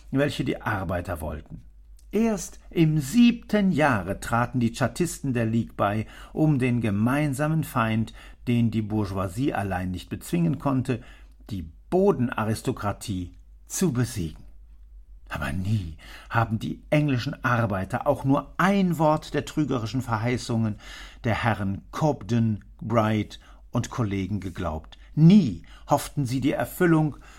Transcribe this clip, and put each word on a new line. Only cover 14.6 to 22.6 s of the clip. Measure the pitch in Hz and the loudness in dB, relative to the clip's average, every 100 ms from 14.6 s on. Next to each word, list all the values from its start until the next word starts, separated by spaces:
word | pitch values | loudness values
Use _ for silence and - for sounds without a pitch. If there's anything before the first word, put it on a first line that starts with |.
| - - - - - - - | -20 -20 -20 -20 -20 -20 -12
Aber | 76 69 | -6 -4
nie | 85 95 110 82 76 - - - | -4 -2 -2 -2 -12 -18 -20 -4
haben | 120 107 110 | -2 0 -2
die | - - - | -4 -8 0
englischen | 151 147 123 147 - | 2 2 0 -2 -4
Arbeiter | 127 120 113 98 95 - 147 | 0 0 0 -2 -4 -2 -2
auch | 131 | 0
nur | 135 139 - - | 2 0 0 0
ein | 180 202 185 156 | 2 4 2 2
Wort | 156 156 - | 2 2 0
der | 147 139 | -4 -4
trügerischen | 156 135 131 110 131 | -2 -2 -2 -2 -4
Verheißungen | 120 107 120 120 - 117 110 104 - - - - | -2 -2 0 -2 -2 0 0 -2 -10 -18 -18 -6
der | 117 98 | -2 0
Herren | 117 101 98 98 - | 0 0 -2 -4 -8
Cobden, | - 156 117 95 117 113 104 | -2 0 0 0 2 2 0